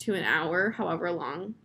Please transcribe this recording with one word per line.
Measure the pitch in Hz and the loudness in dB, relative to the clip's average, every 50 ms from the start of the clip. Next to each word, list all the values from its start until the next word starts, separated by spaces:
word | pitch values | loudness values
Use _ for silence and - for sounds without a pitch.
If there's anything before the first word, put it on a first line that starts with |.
to | - 233 196 | -2 0 0
an | 185 - | 0 2
hour, | 107 131 156 160 156 170 180 196 214 220 | 2 2 2 2 2 2 2 2 2 0
however | - 208 175 165 165 170 175 | 0 -2 -2 0 0 0 -2
long | 175 160 143 127 143 170 190 214 226 - - | -2 -2 -4 -4 -6 -6 -8 -8 -10 -12 -14